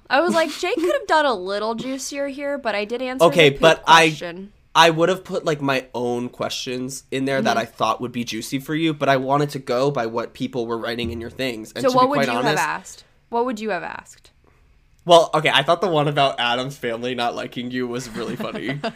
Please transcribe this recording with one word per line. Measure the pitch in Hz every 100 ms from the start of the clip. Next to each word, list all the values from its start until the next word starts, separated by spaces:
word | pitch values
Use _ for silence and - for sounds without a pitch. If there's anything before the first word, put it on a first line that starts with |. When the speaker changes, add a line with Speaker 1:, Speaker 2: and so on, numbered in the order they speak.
| -
Speaker 1:
I | 262
was | 339
like, | 330 320 -
"Jake | 359 403
could | 349
have | 587 427
done | 320 294
a |
little | 214 180 202 214 226
juicier | 247 269 262 285 277
here," | 262 285 285
but | 240 208
I | 208
did | 233
answer | 254 254 165
Speaker 2:
Okay, | 175 151
Speaker 1:
the | 139
poop |
Speaker 2:
but | 160 160 -
I, | 165 165
Speaker 1:
question. | 151 175 175 196 _ _ 156
Speaker 2:
I | 170
would | 160 170
have | 185
put, | - 185 170
like, | 151
my | 139 131 -
own | 120 123 120 123
questions | - 110 - - 127 127 139 -
in | 135 135
there | 135
that | 131 117
Speaker 1:
Mm-hmm. |
Speaker 2:
I | 117
thought | - 110 -
would | 120
be | 120
juicy | 120 107 113 135
for | 139 156
you, | 160 151
but | 139
I | 135
wanted | 131 143 147
to | 139
go | 131 123 139
by | 139 113
what | 117 113
people | - 127 131 117
were | 117
writing | 113 117 117
in | 117
your | 117
things. | - 135 110 110
And | -
Speaker 1:
So | 262
Speaker 2:
to | 254
Speaker 1:
what |
Speaker 2:
be | 254
Speaker 1:
would | 285
Speaker 2:
quite | 269
Speaker 1:
you |
Speaker 2:
honest, | 240 247 190
Speaker 1:
have | 156 160
asked? | 185 - - _ _
What | 233 247
would | 226
you | 214
have | 175
asked? | 160 - - - _ _ _ _ _ _ _ _ -
Speaker 2:
Well, | 170 156
okay, | 156 151
I | 123
thought | 143 175
the | 196
one | 156 147
about | 147 135 -
Adam's | 120 123 131 143
family | 123 113 123 123
not | 120
liking | 92 120 - 123
you | 127 123
was | 123 127
really | 113 110 120
funny. | 220 220 104 143 226